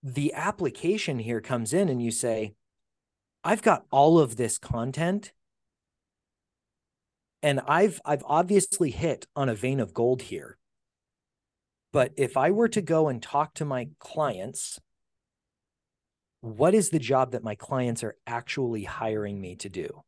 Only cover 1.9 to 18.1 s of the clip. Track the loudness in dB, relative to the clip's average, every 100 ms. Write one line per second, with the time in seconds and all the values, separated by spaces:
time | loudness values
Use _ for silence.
1.9 | 0 -2 -2 -2 -2 -4 -10 _ _ _
2.9 | _ _ _ _ _ -2 2 4 2 2
3.9 | 6 8 8 6 2 -2 -2 -4 -4 -4
4.9 | -2 -2 -2 -6 _ _ _ _ _ _
5.9 | _ _ _ _ _ _ _ _ _ _
6.9 | _ _ _ _ _ 0 0 2 4 4
7.9 | 0 -4 -4 0 0 4 2 2 0 -2
8.9 | 0 -2 -4 -8 -4 -2 0 -2 0 -2
9.9 | 0 0 0 -4 -12 -12 -20 _ _ _
10.9 | _ _ _ _ _ _ _ _ _ _
11.9 | 2 2 2 0 2 2 4 2 0 0
12.9 | 2 2 0 -2 -2 -2 -4 -4 -4 -6
13.9 | -14 -14 -4 -4 -4 -10 -10 -12 -12 _
14.9 | _ _ _ _ _ _ _ _ _ _
15.9 | _ _ _ _ _ -14 2 4 4 2
16.9 | 0 2 2 2 -2 -6 -10 -6 -2 -2
17.9 | -2 -6